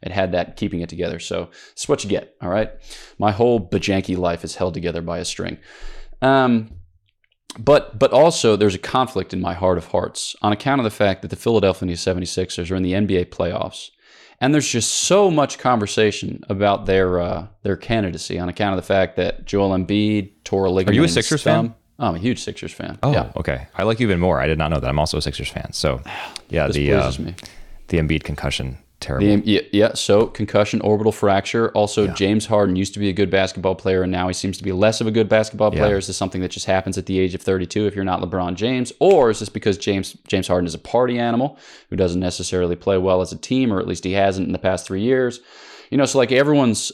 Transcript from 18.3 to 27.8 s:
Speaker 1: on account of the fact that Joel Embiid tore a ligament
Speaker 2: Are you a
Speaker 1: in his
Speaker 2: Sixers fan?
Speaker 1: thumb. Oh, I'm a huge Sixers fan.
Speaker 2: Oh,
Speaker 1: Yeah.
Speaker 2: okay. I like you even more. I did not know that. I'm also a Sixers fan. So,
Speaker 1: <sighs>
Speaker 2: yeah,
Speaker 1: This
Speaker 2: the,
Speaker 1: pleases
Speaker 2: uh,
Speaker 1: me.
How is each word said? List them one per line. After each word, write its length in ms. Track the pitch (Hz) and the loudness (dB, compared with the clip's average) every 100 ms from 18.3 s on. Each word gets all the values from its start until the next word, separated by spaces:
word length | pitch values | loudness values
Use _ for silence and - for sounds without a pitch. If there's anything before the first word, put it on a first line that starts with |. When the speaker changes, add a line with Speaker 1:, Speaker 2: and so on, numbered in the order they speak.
| 90 | -6
Speaker 1:
on 100 | 87 | -6
account 300 | 85 104 92 | -2 -2 -2
of 40 | |
the 40 | - | 0
fact 300 | 98 92 - | 2 2 0
that 280 | 90 - | -2 -2
Joel 260 | - 101 98 92 | -2 0 2 0
Embiid 540 | 87 104 104 107 95 _ | 0 0 2 0 -2 _
tore 200 | - 98 | -4 0
a 60 | 95 | 2
ligament 220 | 92 95 | 2 4
Speaker 2:
Are 20 | |
you 60 | 104 | 4
a 40 | |
Speaker 1:
in 40 | 165 | 4
his 60 | |
Speaker 2:
Sixers 280 | 165 - 151 | 2 0 0
fan? 240 | - - 117 | 2 2 0
Speaker 1:
thumb. 80 | - _ _ | -8 _ _
Oh, 80 | 123 | -4
I'm 60 | |
a 40 | 85 | -2
huge 240 | 110 120 | -4 -4
Sixers 300 | - - - | -8 -12 -14
fan. 260 | - - - | -12 -12 -4
Speaker 2:
Oh, 100 | 127 | 0
Speaker 1:
Yeah. 180 | 120 - - | 0 -2 -6
Speaker 2:
okay. 300 | - 64 69 | -4 -4 -8
I 80 | - | -2
like 180 | 101 113 | 0 2
you 60 | 117 | 2
even 140 | 90 | 2
more. 200 | 90 73 | 2 2
I 60 | 71 | 0
did 100 | 78 | 0
not 140 | 78 | 0
know 100 | 78 | 0
that. 80 | 64 | 0
I'm 100 | 71 | 0
also 200 | 76 - | 0 -2
a 40 | |
Sixers 280 | - 69 - | -4 -6 -8
fan. 220 | - - | -8 -10
So, 280 | - 78 64 - - | -4 -2 -2 -6 -12
Speaker 1:
<sighs> 240 | - - - | -12 -16 -6
Speaker 2:
yeah, 200 | 80 71 | -2 0
Speaker 1:
This 80 | 73 | 0
Speaker 2:
the, 120 | 71 | 2
Speaker 1:
pleases 300 | 67 65 65 | 2 2 -4
Speaker 2:
uh, 40 | |
Speaker 1:
me. 120 | - 87 - - - - | -8 -10 -18 -20 -18 -18